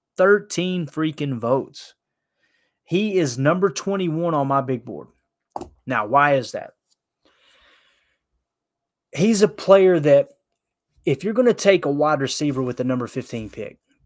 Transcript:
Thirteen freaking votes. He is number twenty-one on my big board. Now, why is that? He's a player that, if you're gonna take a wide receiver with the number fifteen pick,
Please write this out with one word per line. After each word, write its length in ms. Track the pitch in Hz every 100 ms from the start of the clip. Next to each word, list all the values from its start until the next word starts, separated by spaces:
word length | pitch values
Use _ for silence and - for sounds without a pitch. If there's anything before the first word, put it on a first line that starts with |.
| _ -
Thirteen 680 | 185 202 202 - 180 180 147
freaking 540 | - 156 147 143 123
votes. 560 | 117 131 - - - _ _ _ _ _ _ _ _ _
He 340 | _ 175 214 185
is 180 | 147 120
number 320 | 139 180 190
twenty-one 640 | - - 196 180 156 170
on 140 | 151 139
my 140 | 139
big 220 | 127 127
board. 260 | - 78 - _ _ _ _ - - _ -
Now, 220 | 120 107
why 280 | 135 147 135
is 160 | 113
that? 180 | 104 - - _ _ _ _ _ _ _ _ _ _ _ _ _ _ _ _ _ _ _ _ _ _ _ 139
He's 260 | 208 208
a 60 | 208
player 520 | - - 196 190 175
that, 300 | 147 190 139 _ _ _ _ _ _ _ -
if 180 | 139
you're 100 | 196
gonna 200 | 226 247
take 320 | - 196 190 147
a 60 |
wide 280 | 143 151 147
receiver 420 | 131 - 151 131
with 160 | 127 123
the 60 |
number 240 | 127 127 120
fifteen 420 | 135 120 117 107
pick, 280 | - 104 - _ _